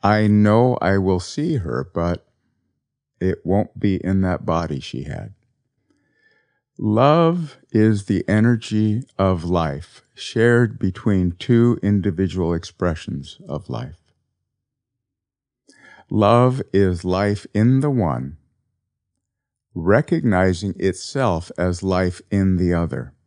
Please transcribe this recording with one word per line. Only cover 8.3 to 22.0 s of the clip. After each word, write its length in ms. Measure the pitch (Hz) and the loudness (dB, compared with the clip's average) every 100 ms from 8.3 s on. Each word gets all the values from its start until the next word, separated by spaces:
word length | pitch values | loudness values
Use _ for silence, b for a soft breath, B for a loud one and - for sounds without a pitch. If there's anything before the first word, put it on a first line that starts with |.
| 104 117 117 - 107 107 107 - - | 2 2 0 -2 -2 0 -2 -6 -2
of 260 | 98 90 | 0 0
life 580 | 87 90 80 71 85 - _ | 0 0 -2 -4 -12 -20 _
shared 640 | - - 110 117 120 120 110 | -18 -8 2 4 4 2 0
between 540 | 95 90 - 98 90 | -4 -2 0 2 0
two 460 | 87 - 117 120 - | -4 2 4 4 2
individual 680 | 104 104 101 85 95 92 82 | 0 0 0 -2 -4 -2 -2
expressions 880 | 85 - _ 87 82 - 73 67 - - | -2 -6 _ -4 -2 -8 -10 -12 -20 -10
of 220 | - 92 | -10 -8
life. 260 | 60 76 80 _ _ _ _ _ _ _ _ _ _ _ _ _ _ _ _ _ B B B B | -10 -10 -16 _ _ _ _ _ _ _ _ _ _ _ _ _ _ _ _ _ B B B B
Love 500 | 107 101 117 127 131 - | 0 4 4 4 0 -2
is 280 | 95 98 87 | 0 0 0
life 440 | 92 92 101 104 - | -4 -2 -2 -2 -4
in 260 | 101 113 135 | 0 2 2
the 100 | 147 | 0
one, 460 | 131 87 62 67 80 _ _ _ _ _ _ _ _ _ _ _ _ _ | 0 -2 -4 -8 -14 _ _ _ _ _ _ _ _ _ _ _ _ _
recognizing 1000 | 82 82 110 - 170 139 92 95 87 98 87 | -6 2 2 2 -2 0 2 2 0 -4 -4
itself 720 | 98 - - 139 123 82 85 - | -4 -4 -8 -4 -2 -2 -6 -4
as 260 | 90 87 | -4 -2
life 380 | 95 92 | -2 0